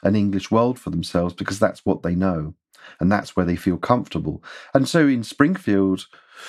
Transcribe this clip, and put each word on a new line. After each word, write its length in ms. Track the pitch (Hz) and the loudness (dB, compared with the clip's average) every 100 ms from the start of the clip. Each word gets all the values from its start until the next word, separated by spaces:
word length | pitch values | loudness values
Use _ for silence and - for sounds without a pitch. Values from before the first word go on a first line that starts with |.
an 140 | 95 104 | 0 2
English 340 | 101 95 - | 2 -2 0
world 280 | 110 120 123 | 2 2 -2
for 120 | - | -6
themselves 420 | 82 87 87 87 | -6 -2 -2 -2
because 260 | - 98 98 | -4 -6 0
that's 280 | 107 - 101 | 0 0 -4
what 160 | - | -2
they 120 | 85 | -2
know 400 | 87 95 85 78 - _ _ - - | 0 0 -2 -6 -12 _ _ -16 -2
and 140 | 90 | 0
that's 240 | 104 - - | 0 -2 -2
where 100 | 90 | 0
they 100 | 85 | 0
feel 200 | 95 85 | 0 -2
comfortable. 680 | - 123 - 82 78 - - - - | 0 0 -2 -6 -6 -8 -12 -20 -2
And 140 | 135 131 | 0 2
so 180 | 170 143 | 2 2
in 160 | 123 | 0
Springfield, 840 | 110 - 147 190 - 101 95 95 - - _ - | -2 2 2 2 2 2 4 0 -4 -20 _ -20